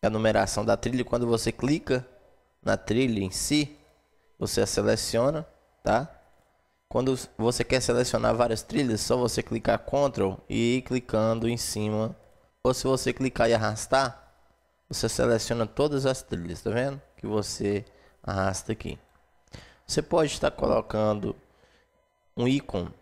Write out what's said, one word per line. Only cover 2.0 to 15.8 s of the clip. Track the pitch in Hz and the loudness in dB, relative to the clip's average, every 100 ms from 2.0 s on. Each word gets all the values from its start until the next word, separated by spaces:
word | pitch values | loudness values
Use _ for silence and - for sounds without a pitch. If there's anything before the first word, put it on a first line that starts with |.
| 127 - _ _ _ _ | -2 -20 _ _ _ _
na | - 104 | -2 -2
trilha | - 110 131 110 | 0 0 2 2
em | 95 | -2
si, | - - 147 143 - _ _ _ _ _ _ | -4 0 0 0 -6 _ _ _ _ _ _
você | 107 - | -4 0
a | 104 | 0
seleciona, | - 104 110 - 113 127 156 160 _ _ _ | 2 2 0 0 0 0 0 -6 _ _ _
tá? | - 110 147 - _ _ _ _ _ _ _ | 0 0 0 -12 _ _ _ _ _ _ _
Quando | 117 131 127 - _ | -2 0 -2 -4 _
você | 113 120 | 0 0
quer | 117 131 | 0 0
selecionar | 117 123 123 117 117 | 2 2 2 2 2
várias | 113 120 110 | 2 2 0
trilhas, | - - 135 107 | -4 -2 0 0
só | - 123 | 0 0
você | 123 - | 2 -2
clicar | - 113 110 107 | -4 -4 0 0
Ctrl | - 139 143 113 98 95 - | 0 0 0 2 -2 -2 -6
e | 107 117 127 | 0 2 0
ir | |
clicando | 127 127 - 110 110 113 113 | 0 -4 0 0 2 0 0
em | 120 | -2
cima. | - - 107 107 110 - - _ _ _ | -4 -4 -2 -2 -4 -6 -18 _ _ _
Ou | 123 | 0
se | 127 131 | 0 2
você | 131 131 | 0 0
clicar | 123 131 - 117 | -2 -2 2 4
e | |
arrastar, | 113 107 110 - 131 135 - - _ _ _ _ _ _ | 4 2 -4 0 2 0 -4 -20 _ _ _ _ _ _
você | - 113 | -4 -4
seleciona | - 123 113 - 120 107 | 0 2 2 0 -2 -2
todas | - | 0